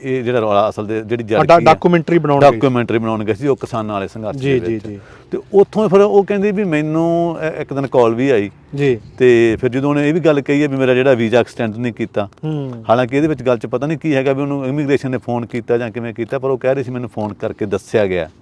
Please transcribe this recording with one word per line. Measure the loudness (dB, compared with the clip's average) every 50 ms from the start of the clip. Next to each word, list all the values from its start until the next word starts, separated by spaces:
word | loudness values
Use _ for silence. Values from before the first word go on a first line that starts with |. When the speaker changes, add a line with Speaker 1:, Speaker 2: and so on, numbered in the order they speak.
Speaker 1:
ਇਹ | -6 -6 -4 -4 -2
ਜਿਹੜਾ | -2 0 0
ਰੌਲਾ | 0 2 2 2 2 2
ਅਸਲ | -2 -4 -6
ਦੇ | -6 -6 -6
ਜਿਹੜੀ | -4 -4 -4 -4 -2
Speaker 2:
ਆ, |
Speaker 1:
ਜੜਕੀ | 0 2 2 6
Speaker 2:
ਡਾ-, | 6 6
Speaker 1:
ਆ, | 6
Speaker 2:
ਡਾਕੂਮੈਂਟਰੀ | 6 6 4 4 4 2 2 2 2 2 0
ਬਣਾਉਣ | 2 2 2 4 6
ਗਈ। | 6 6
Speaker 1:
ਡਾਕੂਮੈਂਟਰੀ | 6 4 2 2 2 0 0 0 0
ਬਣਾਉਣ | -2 0 -2 -4 -2 -2
ਗਈ | -4 -4
ਸੀ | -2 -2
ਉਹ | -2 -2
ਕਿਸਾਨਾਂ | -2 -4 -6 -6 -6 -6 -4 -6
ਵਾਲੇ | -6 -6
ਸੰਘਰਸ਼ | -8 -8 -10 -8 -8 -8
Speaker 2:
ਜੀ, | -4 -2 0 0 0
Speaker 1:
ਦੇ | 0
Speaker 2:
ਜੀ, | -2 -4
Speaker 1:
ਵਿੱਚ। | -6 -8
Speaker 2:
ਜੀ। | -10 -14 -14 -16 -20 -20 -20 -12 _
Speaker 1:
ਤੇ | -10 -10 -8 0 2
ਉੱਥੋਂ | 2 2 2 0 -2 0 2
ਫਿਰ | 4 4
ਉਹ | 4 4 4 2 2
ਕਹਿੰਦੀ | 2 0 -2 0 0
ਵੀ | 0 -2 -2
ਮੈਨੂੰ, | 0 0 0 0 0 0 0 0 0 0 0 0 -2 -2 -4
ਅ, | -6 -6 -6 -8
ਇੱਕ | -8 -6 -6
ਦਿਨ | -6 -4
ਕਾਲ | 0 2 4 4 4 2
ਵੀ | 2 2 2
ਆਈ। | 2 2 0 -2 -6 -14 -18 -12 -6
Speaker 2:
ਜੀ। | -2 0 0 0 -2 -6 -12 -2
Speaker 1:
ਤੇ | 2 4 6 6 6 4 4 2 0
ਫਿਰ | -2 -4
ਜਦੋਂ | -2 -2 -2 0
ਉਹਨੇ | 0 0 0 0
ਇਹ | 0
ਵੀ | 2
ਗੱਲ | 2 2 2 2
ਕਹੀ | 0 0 0 0 0
ਹੈ |
ਵੀ | 0 0
ਮੇਰਾ | 0 2 2 2
ਜਿਹੜਾ | 4 4 4 4
ਵੀਜ਼ਾ | 2 2 2 2 2
ਐਕਸਟੈਂਡ | 2 0 -4 -6 -6 -6 -4
ਨਹੀਂ | -6 -6 -6 -6
ਕੀਤਾ। | -6 -8 -6 -4 -6 -6 -6 -10 _ -8
Speaker 2:
ਹੂੰ। | -8 -6 -6 -8 -10 -12 -6 0 0
Speaker 1:
ਹਾਲਾਂਕਿ | 2 2 2 0 0
ਇਹਦੇ | 0 0
ਵਿੱਚ | 0 -2 -2 -2
ਗੱਲ | -2 -2
'ਚ | -2 -2
ਪਤਾ | -6 -6 -4 -4
ਨਹੀਂ | -4 -6
ਕੀ | -4 -2 -2 0
ਹੈਗਾ | 0 0 0 0
ਵੀ | -2
ਉਹਨੂੰ | -2 -4 -4 -4 -4
ਇਮੀਗ੍ਰੇਸ਼ਨ | -4 -4 -2 0 0 0 0 0 -4
ਨੇ | -6
ਫੋਨ | -6 -4 -6 -6 -6 -6
ਕੀਤਾ | -6 -8 -8 -4 -2 -2
ਜਾਂ | -2 -2 -6
ਕਿਵੇਂ | -8 -8 -10 -10 -8
ਕੀਤਾ, | -8 -8 -6 -6 -4
ਪਰ | -4 -4
ਉਹ | -4
ਕਹਿ | -2 -2 -2 -2
ਰਹੀ | -2 -4
ਸੀ | -6
ਮੈਨੂੰ | -8 -8 -10 -10
ਫੋਨ | -8 -8 -8 -8 -8
ਕਰਕੇ | -8 -8 -10 -6 -6 -4
ਦੱਸਿਆ | -4 -4 -6 -4 -2 0 0 0
ਗਿਆ। | 0 0 -2 -4 -6 -10 _